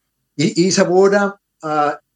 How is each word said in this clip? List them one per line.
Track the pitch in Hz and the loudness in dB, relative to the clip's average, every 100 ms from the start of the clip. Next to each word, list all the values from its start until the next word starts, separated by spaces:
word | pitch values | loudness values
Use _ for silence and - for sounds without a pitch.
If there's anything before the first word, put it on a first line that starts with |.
| _ _ _ - | _ _ _ -4
i-, | 170 - | -4 0
isa | 185 196 | 0 0
booda, | 165 185 196 202 202 - _ _ | 2 4 4 2 -2 -8 _ _
ah, | 160 151 147 - _ | -6 -4 -4 -6 _